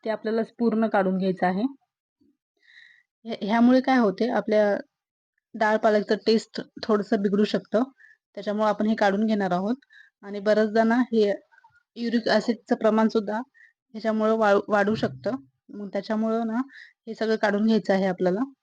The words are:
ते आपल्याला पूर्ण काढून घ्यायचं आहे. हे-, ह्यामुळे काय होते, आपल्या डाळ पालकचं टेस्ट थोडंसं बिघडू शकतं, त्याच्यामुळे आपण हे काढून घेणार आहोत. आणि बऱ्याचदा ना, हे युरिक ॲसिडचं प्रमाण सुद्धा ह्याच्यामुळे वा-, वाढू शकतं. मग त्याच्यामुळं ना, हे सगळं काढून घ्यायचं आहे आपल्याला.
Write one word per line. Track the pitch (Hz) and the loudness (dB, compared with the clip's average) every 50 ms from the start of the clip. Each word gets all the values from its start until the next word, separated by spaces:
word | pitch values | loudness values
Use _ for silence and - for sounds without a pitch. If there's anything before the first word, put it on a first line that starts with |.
| _ | _
ते | 226 | -6
आपल्याला | 214 208 - 214 220 226 220 - _ - | -8 -6 -4 -4 -2 -2 -4 -6 _ -2
पूर्ण | 240 226 220 220 220 214 | -2 0 0 0 -2 0
काढून | 214 208 190 185 190 185 | 0 0 0 2 0 0
घ्यायचं | 190 190 185 - 185 | -2 -2 -2 0 0
आहे. | 180 185 190 220 269 277 _ _ _ _ _ _ _ _ _ _ _ _ _ _ _ _ _ _ _ - - - _ _ _ _ _ _ _ _ | 0 0 0 -4 -4 -6 _ _ _ _ _ _ _ _ _ _ _ _ _ _ _ _ _ _ _ -20 -20 -20 _ _ _ _ _ _ _ _
हे-, | 226 226 - | -12 -10 -8
ह्यामुळे | - 196 220 233 233 247 254 262 | -4 -2 2 4 6 6 6 4
काय | 254 - 262 254 | 4 2 2 4
होते, | 233 202 185 - 220 240 | 2 2 0 0 -4 -2
आपल्या | 247 220 196 - 214 214 208 208 202 - - _ _ _ _ _ _ _ _ _ _ _ _ _ _ | -2 -4 -2 0 2 2 2 2 0 -4 -6 _ _ _ _ _ _ _ _ _ _ _ _ _ _
डाळ | 214 220 214 220 | -2 0 0 0
पालकचं | 220 - 226 208 214 196 - 220 196 - | 2 2 2 2 2 2 0 -2 -2 2
टेस्ट | - 226 220 - _ _ - - _ _ - | 2 2 2 0 _ _ -12 -12 _ _ -14
थोडंसं | - - 214 208 202 - 240 208 | -2 0 0 0 0 0 -2 0
बिघडू | 196 208 190 202 214 | 0 0 2 2 0
शकतं, | - - 190 - _ - 208 262 269 _ _ - - _ _ _ _ _ | 0 0 -6 -6 _ -2 -2 -2 -2 _ _ -20 -20 _ _ _ _ _
त्याच्यामुळे | 202 196 208 202 214 214 214 | -12 -8 -6 -4 0 0 0
आपण | 202 208 214 | 0 0 0
हे | 214 220 | 0 0
काढून | 208 214 202 190 202 220 | 2 2 2 2 2 0
घेणार | 214 220 208 196 185 | 0 0 0 0 0
आहोत. | 180 175 190 208 247 269 _ _ _ - - _ _ _ | -2 -2 -2 -4 -4 -6 _ _ _ -20 -20 _ _ _
आणि | - 202 202 208 | -16 -12 -12 -4
बऱ्याचदा | 196 208 214 214 214 214 208 226 226 | 0 0 2 2 2 2 2 0 2
ना, | 226 226 254 247 - | 2 2 0 0 0
हे | 226 226 214 202 196 - _ _ _ _ _ _ _ _ _ _ _ | 2 2 2 2 0 -4 _ _ _ _ _ _ _ _ _ _ _
युरिक | 233 233 233 214 240 226 214 | -8 -6 -2 -2 -2 0 2
ॲसिडचं | 226 214 202 - 226 - _ - 254 | 0 0 2 0 -4 -4 _ -6 -4
प्रमाण | 262 - 220 214 220 220 220 | 0 0 2 2 4 2 2
सुद्धा | - 226 208 202 208 220 | 0 -2 -4 -2 -8 -8
ह्याच्यामुळे | 254 _ _ _ - _ _ _ _ _ _ 220 196 220 214 220 214 214 | -8 _ _ _ -20 _ _ _ _ _ _ -8 -6 -4 -2 0 0 0
वा-, | 220 226 220 202 202 196 - - | 2 2 2 4 4 2 2 0
वाढू | 202 202 202 202 220 | 0 0 2 0 0
शकतं. | 214 - 214 - - - 196 240 269 - _ _ _ _ - | -2 -2 -6 -6 -6 -6 -6 -6 -6 -12 _ _ _ _ -18
मग | - 202 202 196 | -14 -14 -12 -8
त्याच्यामुळं | 185 202 - - 220 214 220 220 220 226 233 | -8 -8 -6 -4 -4 -2 -2 -2 -2 -2 -4
ना, | 220 220 240 262 277 - - - - _ _ _ | -4 -4 -4 -6 -6 -10 -20 -20 -20 _ _ _
हे | 233 220 | -16 -8
सगळं | - 226 220 220 | -6 -2 -2 -2
काढून | 220 - 208 202 202 214 | 0 0 0 0 2 2
घ्यायचं | 220 226 214 - - 196 | 2 2 2 2 2 0
आहे | 190 190 | 2 2
आपल्याला. | 190 180 - 185 180 180 202 262 277 - _ | 0 0 0 0 0 0 0 -4 -6 -8 _